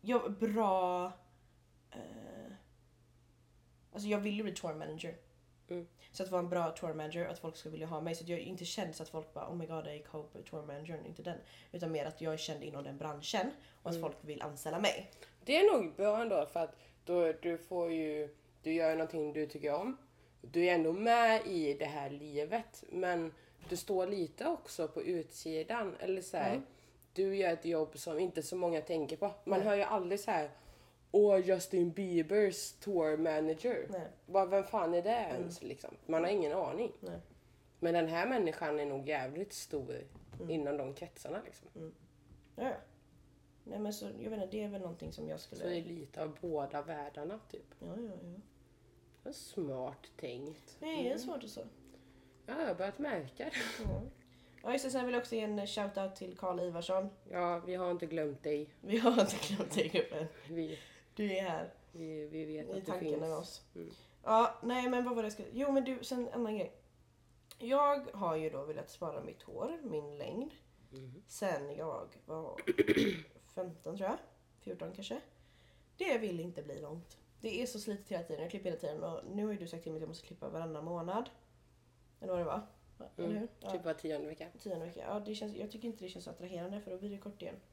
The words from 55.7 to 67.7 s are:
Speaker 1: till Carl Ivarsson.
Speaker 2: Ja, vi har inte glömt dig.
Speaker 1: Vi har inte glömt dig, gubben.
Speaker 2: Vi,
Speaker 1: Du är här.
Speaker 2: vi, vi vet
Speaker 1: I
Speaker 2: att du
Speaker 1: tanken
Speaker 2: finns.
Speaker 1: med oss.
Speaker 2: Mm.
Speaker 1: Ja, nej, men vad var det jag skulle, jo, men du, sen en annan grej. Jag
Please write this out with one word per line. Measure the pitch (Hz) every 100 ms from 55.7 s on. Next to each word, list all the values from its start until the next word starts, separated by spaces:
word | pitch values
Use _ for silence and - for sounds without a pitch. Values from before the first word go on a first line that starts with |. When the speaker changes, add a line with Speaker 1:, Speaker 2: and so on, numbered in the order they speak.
| - 202 196 190 190
Speaker 1:
till | 185 180
Carl | 185 175
Ivarsson. | 175 170 170 190 196 - -
Speaker 2:
Ja, | 180 175 170
vi | 175 180
har | 180
inte | 180 165
glömt | 160 151 139
dig. | 151 147 147 -
Speaker 1:
Vi | 202 226
har | 233 233
inte | 196 - - 202
glömt | 196 220
dig, | 160
gubben. | 175 - 151 156 - -
Speaker 2:
Vi, | 170 160 156 - - - -
Speaker 1:
Du | 208 190
är |
här. | 190 160 170 - -
Speaker 2:
vi, | 170 160 156 151
vi | 156 156
vet | 156 156
Speaker 1:
I |
Speaker 2:
att | 190
du |
Speaker 1:
tanken | 190 180 165
Speaker 2:
finns. | 151
Speaker 1:
med | 160
oss. | 156 170 - - -
Speaker 2:
Mm. | - - - -
Speaker 1:
Ja, | - 220 226 -
nej, | 233 254 247
men | 247 247
vad | 233
var |
det | 214
jag |
skulle, | 208 -
jo, | 233 277
men | 269
du, | 254 254
sen | - 247 240
en |
annan | 240 226 214
grej. | 175 - - _ _ _ _ _ _ -
Jag | 233